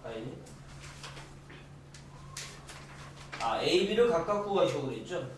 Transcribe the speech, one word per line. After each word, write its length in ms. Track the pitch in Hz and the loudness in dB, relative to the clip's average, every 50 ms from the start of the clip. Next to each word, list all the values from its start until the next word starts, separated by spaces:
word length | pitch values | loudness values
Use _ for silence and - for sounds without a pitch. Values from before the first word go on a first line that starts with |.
| - | -8
아, 60 | 113 | -6
이게? 200 | 113 110 107 - - - - - - - - - - - - - - - - - - - - - - - - - - - - - - - - - - - - - - - - - - - - - - - - - - - - - - - - - - - - - - - | -6 -6 -6 -8 -8 -10 -12 -14 -16 -16 -16 -14 -14 -14 -14 -14 -12 -12 -12 -12 -12 -12 -14 -14 -16 -16 -16 -16 -16 -16 -16 -16 -18 -18 -18 -18 -18 -16 -16 -16 -16 -14 -14 -12 -10 -10 -10 -10 -12 -14 -14 -14 -14 -14 -14 -14 -14 -14 -14 -14 -14 -14 -14 -12 -6 -2
아, 200 | - - - 165 | 0 2 2 4
에이비를 480 | - 151 165 185 196 202 220 226 240 240 | 4 6 6 6 6 6 8 8 8 8
각각 340 | 226 - - 202 208 208 202 | 8 4 4 4 2 2 2
구하시오 380 | 208 202 185 147 127 - 143 - - | 4 6 6 6 6 4 2 0 -2
그랬죠? 420 | - - - - 180 165 131 - - | -4 -6 -6 -4 -4 -4 -4 -6 -10